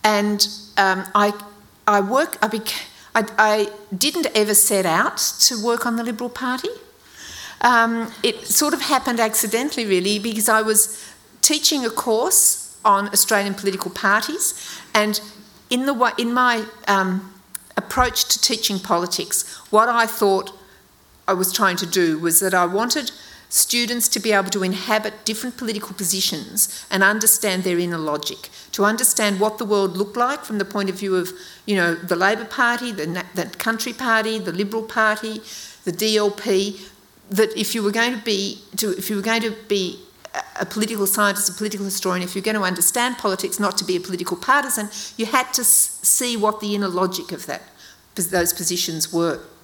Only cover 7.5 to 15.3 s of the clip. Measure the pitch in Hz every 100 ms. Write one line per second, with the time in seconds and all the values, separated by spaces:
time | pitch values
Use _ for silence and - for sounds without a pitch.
7.5 | - - 240 226 226 226 - 247 - -
8.5 | - 302 294 - 269 262 233 220 214 220
9.5 | 226 285 262 220 185 185 208 214 220 220
10.5 | 220 220 214 - - - - _ - -
11.5 | 302 - 294 240 226 247 220 320 - -
12.5 | - - - 220 196 202 196 - 214 202
13.5 | 190 196 190 180 - 202 208 226 339 -
14.5 | - - - - 214 214 208 -